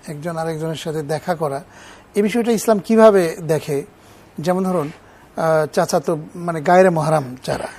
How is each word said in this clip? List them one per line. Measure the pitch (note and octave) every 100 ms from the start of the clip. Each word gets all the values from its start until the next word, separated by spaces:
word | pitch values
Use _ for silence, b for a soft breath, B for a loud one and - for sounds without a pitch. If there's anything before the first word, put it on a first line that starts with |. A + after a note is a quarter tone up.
| -
একজন | D3 D#3+ E3
আরেকজনের | E3 D#3 D#3+ D#3
সাথে | E3+ D#3
দেখা | C#3+ D3+ - E3
করা, | D#3 C#3 - B B B B G3+
এই |
বিষয়টা | G#3 A#3 A3+
ইসলাম | A3 - G#3+
কিভাবে | - A3+ A3 G3 E3 E3 D#3
দেখে? | D3+ - C#3 D3 _ b b b -
যেমন | D#3+ F#3
ধরুন, | F#3+ F3+ D3 - b b b -
আহ, | E3 D#3+ D3+
চাচাতো, | - E3+ F3+ - D#3+ D#3+ F3+
মানে | E3+ E3
গায়রে | D3 F3+ F#3+
মহরম | E3 D3+ D#3 C3 B2+ -
যারা, | C3 -